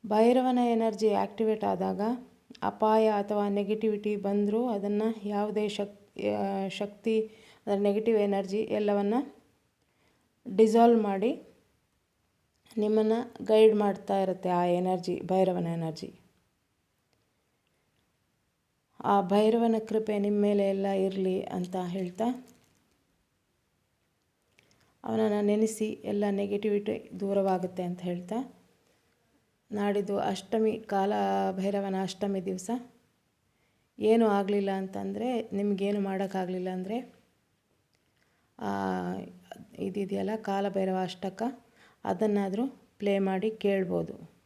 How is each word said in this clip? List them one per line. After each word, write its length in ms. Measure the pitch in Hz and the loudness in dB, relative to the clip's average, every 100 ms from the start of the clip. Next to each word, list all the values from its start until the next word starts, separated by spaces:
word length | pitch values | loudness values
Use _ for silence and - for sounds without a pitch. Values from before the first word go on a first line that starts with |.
| 202 | 2
ಭೈರವನ 520 | 214 233 254 254 247 | 4 6 6 4 2
ಎನರ್ಜಿ 500 | 240 226 226 208 214 | 2 2 0 2 2
ಆಕ್ಟಿವೇಟ್ 560 | 196 196 - 220 214 | 2 -2 -2 -2 0
ಆದಾಗ 360 | 202 185 190 185 208 247 - _ _ - | -2 0 -2 -2 -2 -4 -10 _ _ -6
ಅಪಾಯ 460 | 202 202 214 220 220 | -6 0 2 4 4
ಅಥವಾ 400 | 208 202 208 202 | 2 0 -2 0
ನೆಗೆಟಿವಿಟಿ 680 | 202 202 214 220 208 208 208 | 0 -2 0 0 0 -2 -2
ಬಂದರೂ 520 | 196 202 208 220 247 | 0 0 2 0 0
ಅದನ್ನು 600 | 208 202 208 220 220 202 | -2 -2 0 -2 -4 -4
ಯಾವುದೇ 400 | 208 208 214 208 | -4 -2 -2 -2
ಶಕ್-, 600 | 208 202 - _ - 208 | -4 -8 -8 _ -6 -4
ಆ, 400 | 208 196 196 196 | -2 -2 -4 -6
ಶಕ್ತಿ, 640 | - 202 208 226 220 220 - - - - | -6 -8 -4 0 0 -2 -10 -20 -14 -4
ಅದರ 100 | 202 | 0
ನೆಗೆಟಿವ್ 400 | 202 202 214 220 | 2 2 2 2
ಎನರ್ಜಿ 420 | 202 196 196 202 | 4 0 -2 -4
ಎಲ್ಲವನ್ನು 760 | 220 208 208 202 202 233 277 - _ _ _ _ _ _ _ _ _ _ - 190 | -2 0 2 2 2 0 -2 -12 _ _ _ _ _ _ _ _ _ _ -6 4
ಡಿಸಾಲ್ವ್ 460 | 220 226 233 233 | 6 8 8 6
ಮಾಡಿ 400 | 208 196 220 330 - _ _ _ _ _ _ _ _ _ _ _ _ - | 2 0 -2 -4 -12 _ _ _ _ _ _ _ _ _ _ _ _ -2
ನಿಮ್ಮನ್ನು 680 | 214 214 220 226 247 - | 2 2 4 0 -2 -10
ಗೈಡ್ 300 | 190 220 220 | 2 8 8
ಮಾಡ್ತಾ 440 | 208 208 196 - 196 | 8 2 -2 -2 0
ಇರುತ್ತೆ 300 | 190 180 180 | 0 -2 0
ಆ 160 | 180 | 2
ಎನರ್ಜಿ, 560 | 175 175 185 185 175 175 | 2 2 2 -2 -2 -6
ಭೈರವನ 460 | 170 185 190 180 170 | 0 2 2 2 -2
ಎನರ್ಜಿ. 480 | 170 165 160 - - _ _ _ _ _ _ _ _ _ _ _ _ _ _ _ _ _ _ _ _ _ _ _ _ _ _ _ _ | -4 -6 -8 -14 -16 _ _ _ _ _ _ _ _ _ _ _ _ _ _ _ _ _ _ _ _ _ _ _ _ _ _ _ _
ಆ 200 | 214 202 | 2 2
ಭೈರವನ 540 | 185 202 214 233 233 220 220 | 4 4 4 4 2 0 0
ಕೃಪೆ 300 | 220 220 208 | -2 0 0
ನಿಮ್ಮ 220 | 202 208 | 0 2
ಮೇಲೆ 280 | 208 202 196 | 4 4 2
ಎಲ್ಲ 180 | 196 196 | 0 0
ಇರಲಿ 560 | 196 190 190 185 185 | 0 0 0 -2 -2
ಅಂತ 340 | - 185 180 185 | -4 -6 -4 -6
ಹೇಳ್ತಾ, 680 | 180 185 180 180 226 254 - _ _ _ _ _ _ _ _ _ _ _ _ _ _ _ _ _ _ _ _ _ _ _ _ _ | -4 -4 -6 -2 -4 -4 -12 _ _ _ _ _ _ _ _ _ _ _ _ _ _ _ _ _ _ _ _ _ _ _ _ _
ಅವನನ್ನು 380 | - 220 220 208 | -6 0 0 2
ನೆನೆಸಿ 480 | 208 214 220 - 214 | 2 2 0 0 -4
ಎಲ್ಲ 340 | - - 202 208 | -4 -6 -2 -2
ನೆಗೆಟಿವಿಟಿ 800 | 196 202 202 214 208 208 214 - 185 | -2 -2 -2 -2 -2 -2 -6 -8 -8
ದೂರವಾಗುತ್ತೆ 640 | 196 196 190 185 180 180 | -2 0 2 0 -2 -6
ಅಂತ 180 | 180 180 | -8 -6
ಹೇಳ್ತಾ, 540 | 180 175 175 220 262 - _ _ _ _ _ _ _ _ _ _ _ | -6 -8 -6 -8 -8 -16 _ _ _ _ _ _ _ _ _ _ _
ನಾಡಿದ್ದು 460 | 208 202 202 196 196 | -2 0 0 0 -2
ಅಷ್ಟಮಿ, 540 | - 190 - 226 220 | -2 -4 -4 0 0
ಕಾಲ 400 | 220 - 196 196 208 196 196 190 | -2 -4 0 0 0 0 0 0
ಭೈರವನ 420 | 190 190 202 196 190 | -2 -2 -2 -2 -4
ಅಷ್ಟಮಿ 420 | 190 - 202 190 | -4 -4 -4 -2
ದಿವಸ 260 | 185 185 - 240 240 _ _ _ _ _ _ _ _ _ _ - | -4 -6 -6 -6 -8 _ _ _ _ _ _ _ _ _ _ -2
ಏನೂ 280 | 214 226 226 | 4 6 6
ಆಗಲಿಲ್ಲ 440 | 202 196 202 196 | 4 2 0 0
ಅಂತಂದರೆ, 720 | 190 190 196 196 202 233 240 226 | -4 -6 -8 -8 -4 -4 -4 -4
ನಿಮಗೇನು 480 | 196 202 190 196 202 | -4 -2 0 0 0
ಮಾಡೋಕ್ಕಾಗಲಿಲ್ಲ 680 | 196 190 196 190 180 185 185 | -2 -2 -4 -4 -4 -4 -4
ಅಂದರೆ, 460 | 185 185 226 269 - _ _ _ _ _ _ _ _ _ _ _ _ _ - | -6 -6 -6 -8 -20 _ _ _ _ _ _ _ _ _ _ _ _ _ -10
ಆ, 120 | 101 - 95 92 180 190 - - - - - - | -6 -4 -2 -4 -4 -8 -10 -18 -20 -20 -20 -10
ಇದಿದೆಯಲ್ಲ 520 | 196 190 196 196 190 220 | -8 -6 -6 -4 -4 -4
ಕಾಲಭೈರವ 600 | 220 196 202 196 190 185 | -4 -4 -2 -2 -2 -2
ಅಷ್ಟಕ, 400 | 185 - 190 190 233 262 _ _ - _ | -4 -6 -10 -4 -6 -6 _ _ -20 _
ಅದನ್ನಾದರೂ 640 | 202 185 214 208 196 202 269 - _ _ | -6 0 2 2 0 -2 -4 -6 _ _
ಪ್ಲೇ 200 | 202 196 | 0 2
ಮಾಡಿ 320 | 190 190 220 | 2 0 -2
ಕೇಳ್ಬೋದು. 800 | 220 202 196 180 175 165 - - _ | -2 0 0 0 -2 -4 -10 -18 _